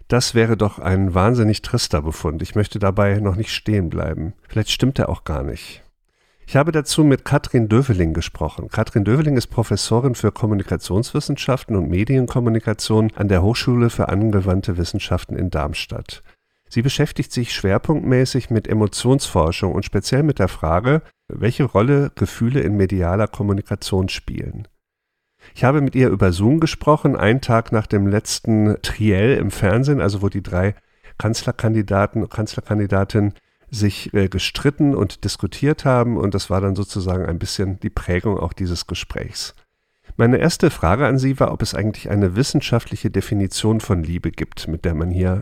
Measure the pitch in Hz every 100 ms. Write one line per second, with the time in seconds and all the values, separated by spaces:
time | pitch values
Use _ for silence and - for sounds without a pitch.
0 | - - - 120 113 107 104 - - 95
1 | 98 87 98 123 107 107 - 120 - 80
2 | 76 76 85 78 82 107 98 110 101 98
3 | 101 101 104 90 110 - - 104 85 82
4 | 80 80 80 - - 110 107 - 127 135
5 | - - - 73 69 - - - - _
6 | _ _ _ _ - 135 151 156 139 -
7 | 151 131 - 143 - 127 110 110 135 92
8 | 85 80 - - 78 - 85 - 110 -
9 | 98 127 151 131 - - 110 104 - 113
10 | 135 120 107 - 107 104 - 87 - 90
11 | 123 151 - 143 - 127 - 104 76 90
12 | 110 135 123 131 120 113 - 104 - 110
13 | 110 - 101 92 95 117 - 120 117 -
14 | 107 95 110 101 95 92 98 87 85 101
15 | - 87 - - 90 78 76 85 - 117
16 | - - - _ _ _ _ - 135 -
17 | 147 - 139 - 120 - 95 98 - 151
18 | - 127 131 135 - 113 - 104 107 -
19 | 120 135 - 95 80 85 95 90 - 104
20 | - 127 151 - 95 - 80 85 123 151
21 | - _ - - 104 - 135 95 117 143
22 | 139 - 95 - 117 139 - 104 92 98
23 | 85 92 107 - 101 98 - 101 - 95
24 | 92 - - - - - - _ _ _
25 | _ _ _ _ - - 120 147 135 127
26 | 127 98 98 87 104 160 160 - - 151
27 | 151 - 101 127 - 113 110 113 104 107
28 | 98 101 - - - 110 107 104 - -
29 | 107 95 110 139 - - 101 107 135 139
30 | 87 101 98 98 92 87 95 104 _ _
31 | - - 107 113 - - 113 110 101 98
32 | 101 113 95 - 107 - - 107 101 98
33 | 98 110 101 - _ _ - 110 104 -
34 | - 104 95 90 - - 139 - 147 135
35 | 101 - 135 - - - 139 151 143 127
36 | 120 107 95 98 - 95 98 95 101 104
37 | 92 92 87 85 - - 98 95 107 -
38 | - 90 110 95 87 - 90 87 - 87
39 | - - - - - - _ _ _ _
40 | - - 117 127 165 - 175 - 80 104
41 | 139 131 131 131 127 - - - 107 104
42 | - 101 98 90 147 156 - 117 - 113
43 | 110 - - 104 95 - 110 110 - 92
44 | 80 85 - - 78 - - 80 90 78
45 | 87 90 92 95